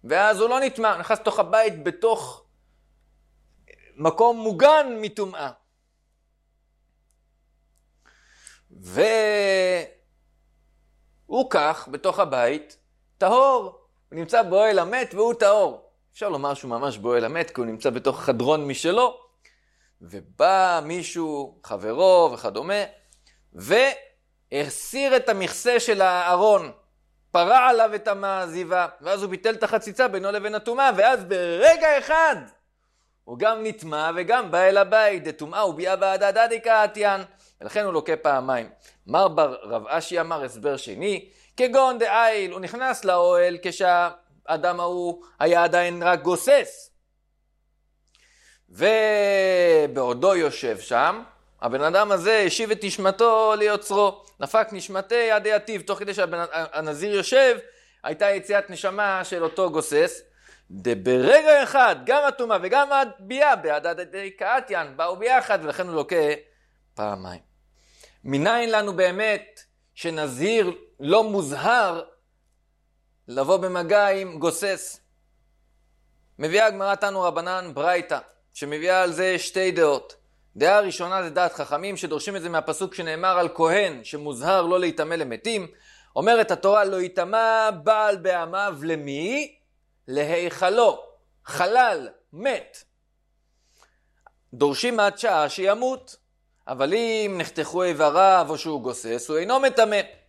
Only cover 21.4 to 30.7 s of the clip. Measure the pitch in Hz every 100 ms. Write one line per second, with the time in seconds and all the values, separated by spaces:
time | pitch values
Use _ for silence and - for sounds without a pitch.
21.4 | 139 _ - 104 107 123 185 180 165 120
22.4 | 113 98 160 202 196 - _ _ _ _
23.4 | _ 85 104 208 269 226 - _ _ _
24.4 | _ - 147 - - 262 277 254 254 202
25.4 | 185 - 240 240 240 202 190 180 175 180
26.4 | 214 202 156 - _ _ _ _ _ 233
27.4 | 196 254 254 233 226 208 214 196 196 190
28.4 | 175 165 170 180 170 - 151 196 196 185
29.4 | 220 220 214 220 214 196 254 196 196 208
30.4 | 208 214 214